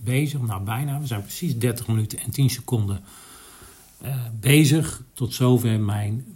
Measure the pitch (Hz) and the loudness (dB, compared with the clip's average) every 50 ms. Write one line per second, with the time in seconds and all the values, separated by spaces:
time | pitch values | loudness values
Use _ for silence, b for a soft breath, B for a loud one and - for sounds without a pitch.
0 | 113 107 123 131 151 143 135 139 123 113 104 95 101 101 110 120 147 143 139 143 | -4 -2 0 0 0 0 -2 -2 -4 -4 -4 -4 -4 -4 -4 -4 -4 -4 -4 -4
1 | 151 131 120 101 101 - - - 180 170 127 117 113 123 117 120 117 - 113 110 | -4 -4 -6 -6 -6 -8 -8 -6 -4 -4 -2 0 0 -2 -2 -2 -4 -2 0 0
2 | 107 107 - - - - - - 139 127 - - - - 127 113 104 98 98 98 | -2 -2 -6 -8 -8 -6 0 2 2 2 0 -2 -4 -2 0 0 0 0 -2 -6
3 | - B B B B B B B B B B B B B B B B B B - | -8 B B B B B B B B B B B B B B B B B B -12
4 | - 123 135 131 120 117 113 110 104 131 143 151 156 131 147 160 147 - - - | -8 -6 -6 -6 -6 -6 -6 -2 4 6 6 8 8 6 6 4 2 0 -6 -10
5 | - - - - 123 101 - - 127 127 127 117 107 117 110 107 107 101 104 104 | -14 -14 -8 -6 -6 -4 -2 2 4 6 6 4 4 2 0 0 0 0 -2 -2
6 | 104 104 110 123 131 - 185 | -2 -2 -4 -6 -6 -10 -14